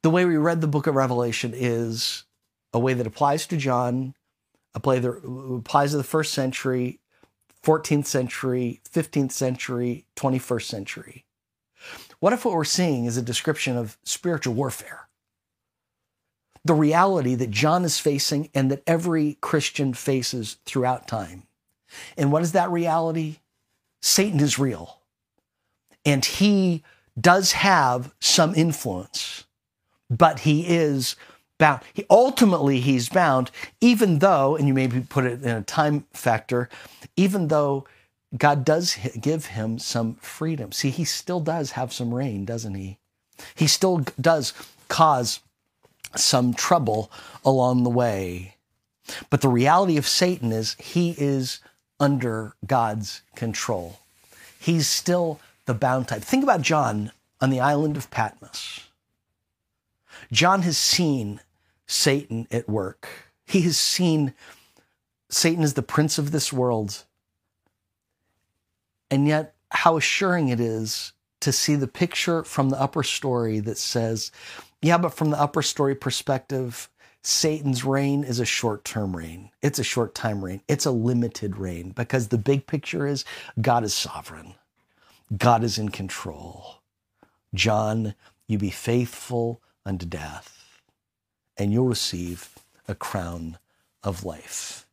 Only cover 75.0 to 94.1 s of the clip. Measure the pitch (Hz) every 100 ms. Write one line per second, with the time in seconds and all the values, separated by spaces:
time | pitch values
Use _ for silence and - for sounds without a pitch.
75 | 175 - 156 147 147 - 147 - 139 139
76 | 135 - - 135 - 135 123 120 - _
77 | _ _ - - 160 156 143 127 135 135
78 | 139 139 139 120 113 - 117 104 - 110
79 | 101 87 82 85 101 _ 143 127 117 -
80 | 113 - 117 104 95 98 - 151 156 123
81 | 113 120 120 - 104 98 95 85 87 92
82 | 120 131 107 117 104 139 - 151 - 170
83 | 143 139 - - - - 113 120 110 -
84 | - - - 80 95 - _ _ _ _
85 | _ _ _ 101 123 117 117 107 107 -
86 | 95 - - 73 85 - - - _ _
87 | _ _ _ _ _ 98 110 107 107 110
88 | 110 107 _ _ _ 107 101 - - 120
89 | 123 - - 123 117 113 _ _ - 95
90 | 87 82 76 76 - - _ _ _ _
91 | _ _ _ _ _ - 101 110 127 117
92 | - 87 87 87 - - _ _ - 98
93 | - 101 85 85 82 85 _ _ _ _
94 | 101